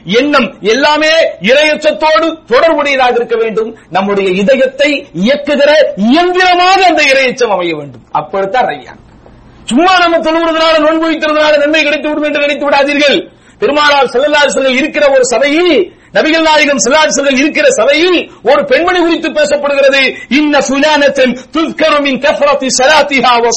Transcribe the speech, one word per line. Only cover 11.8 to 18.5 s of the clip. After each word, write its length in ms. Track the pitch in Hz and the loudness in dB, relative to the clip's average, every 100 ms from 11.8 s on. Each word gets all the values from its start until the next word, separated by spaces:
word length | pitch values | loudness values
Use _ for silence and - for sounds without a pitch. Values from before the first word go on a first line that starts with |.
கிடைத்து 260 | 294 302 302 | 0 -2 -4
விடும் 160 | 302 | -4
என்று 160 | 302 294 | -4 -2
நினைத்து 280 | 285 269 285 | -2 -2 0
விடாதீர்கள். 500 | 285 285 285 285 196 - - - _ | 0 0 0 0 0 -4 -18 -20 _
பெருமானார் 480 | 220 294 294 285 269 | -2 0 2 2 0
ஸல்லல்லாஹு 360 | 240 302 294 | 0 0 0
அலைஹி 80 | 269 | 0
வஸல்லம் 220 | 269 269 254 | 0 -2 -2
இருக்கிற 280 | 302 294 285 | -2 0 2
ஒரு 140 | 269 247 | 2 2
சபையில், 640 | 233 285 311 359 262 175 - _ | 0 0 0 2 2 0 -8 _
நபிகள் 300 | 190 302 320 | -2 0 0
நாயகம் 360 | 320 302 294 269 | 2 2 2 0
ஸல்லல்லாஹு 280 | 233 302 302 | 0 0 0
அலைஹி 100 | 269 | 0
வஸல்லம் 220 | 277 254 | -2 0
இருக்கிற 280 | 302 294 285 | -2 0 0
சபையில் 480 | - 247 302 370 330 - - | 2 0 2 0 0 -4 -6
ஒரு 220 | 214 | 0